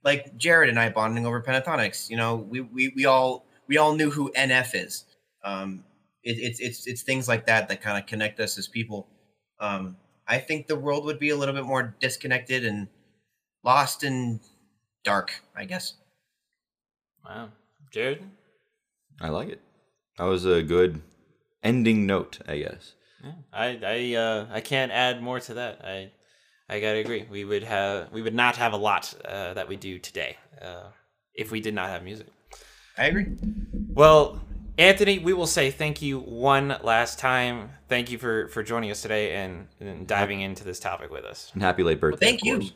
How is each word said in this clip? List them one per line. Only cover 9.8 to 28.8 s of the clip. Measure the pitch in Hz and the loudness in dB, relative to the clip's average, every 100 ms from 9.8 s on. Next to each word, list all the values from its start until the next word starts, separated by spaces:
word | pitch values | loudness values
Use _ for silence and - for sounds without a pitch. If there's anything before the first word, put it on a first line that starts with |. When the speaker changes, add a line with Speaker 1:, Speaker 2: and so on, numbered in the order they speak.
| 92 - _ _ - | -6 -12 _ _ -2
Speaker 1:
I | 123 | -2
think | - 156 143 | -2 -8 -4
the | 151 | -4
world | 143 143 | 0 -2
would | 147 147 | -2 -2
be | 147 | -2
a | 147 | 0
little | 139 | -2
bit | 139 | -4
more | 131 131 120 - | -2 -2 -2 -4
disconnected | 127 - 139 127 123 127 | -6 -4 -2 -2 0 -2
and | 117 104 98 _ _ _ _ _ _ _ | 0 -4 -6 _ _ _ _ _ _ _
lost | 120 135 135 - | 4 4 4 -2
and | 139 127 120 113 _ _ _ _ _ _ | -2 0 -2 -4 _ _ _ _ _ _
dark, | 104 101 - - _ 104 | 0 0 0 -12 _ -14
I | 98 | -10
guess. | 127 - - _ _ _ _ _ _ _ _ _ _ _ _ | -8 -10 -14 _ _ _ _ _ _ _ _ _ _ _ _
Speaker 2:
Wow. | 95 101 110 - _ _ - | -18 -16 -16 -20 _ _ -10
Jared? | 107 127 151 190 _ _ _ _ _ _ _ _ _ | -4 -2 -4 -10 _ _ _ _ _ _ _ _ _
Speaker 3:
I | 80 | -4
like | 80 151 | -4 -6
it. | - _ _ _ _ _ - | -12 _ _ _ _ _ -4
That | |
was | 90 92 92 | 0 2 4
a | 87 | 4
good | 78 87 92 78 - _ _ _ _ _ | 4 4 4 2 -14 _ _ _ _ _
ending | 107 123 113 110 98 | 0 4 4 4 4
note, | 98 - - - | 2 0 -12 -8
I | 76 | -6
guess. | 76 92 - _ _ _ | -6 -10 -20 _ _ _
Speaker 2:
Yeah, | 139 170 135 | -18 -18 -14
I, | 104 120 120 | -4 -4 -4
I, | 101 117 123 | -4 -2 0
uh, | 117 113 110 110 | 0 0 -2 -4
I | 110 | -8
can't | - 139 131 | -2 -2 0
add | 110 127 123 | 2 0 0
more | 120 127 | -6 -6
to | 123 | -8
that. | 117 120 - | -8 -8 -10
I, | - 95 95 _ _ _ _ _ _ | -10 -10 -12 _ _ _ _ _ _
I | 104 | -4
gotta | 107 107 | 0 0
agree. | 107 113 113 | -2 -6 -6
We | 101 | -10
would | 101 101 | -4 -4
have, | 113 101 98 101 85 | 0 0 0 -2 -6
we | 110 | -6
would | 113 | -4
not | 117 123 120 | 2 2 4
have | 117 | 0
a | |
lot, | 104 | 2